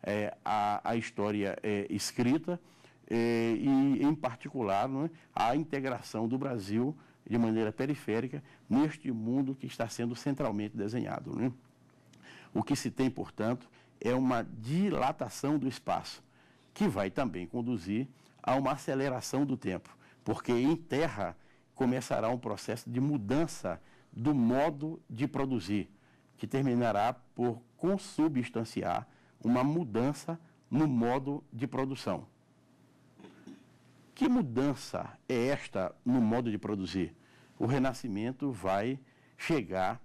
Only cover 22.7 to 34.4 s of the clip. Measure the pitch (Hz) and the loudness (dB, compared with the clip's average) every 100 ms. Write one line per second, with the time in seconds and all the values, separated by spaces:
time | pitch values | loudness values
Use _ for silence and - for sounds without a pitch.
22.7 | 113 - 120 139 147 101 135 165 - 95 | -6 -4 -2 0 0 0 2 2 -2 -6
23.7 | 80 - - _ - 117 147 117 127 151 | -6 -10 -20 _ -2 2 4 4 4 2
24.7 | 147 156 160 _ 113 143 131 135 127 98 | 0 -8 -8 _ -4 -2 0 0 0 0
25.7 | 104 92 - _ _ _ _ 104 135 139 | -2 -2 -10 _ _ _ _ -2 0 2
26.7 | 120 120 101 113 135 - - 120 113 - | 4 4 4 2 0 -10 -2 0 -2 -10
27.7 | _ 170 196 - - 156 135 120 113 113 | _ 0 0 -2 0 2 2 -2 -4 -4
28.7 | - 92 98 - - _ _ 113 123 135 | -4 -2 -2 -4 -18 _ _ 2 4 4
29.7 | 160 156 107 127 143 - 165 - _ _ | 0 0 0 0 0 -6 -8 -10 _ _
30.7 | 135 156 123 117 127 135 143 - 117 131 | 2 4 4 4 2 0 -6 -8 -6 -4
31.7 | 123 135 135 - 87 - _ _ _ _ | -2 -2 -4 -4 -4 -6 _ _ _ _
32.7 | _ _ _ - _ - - - - - | _ _ _ -20 _ -20 -20 -20 -20 -20
33.7 | - - - - - 247 247 | -20 -20 -20 -20 -2 2 2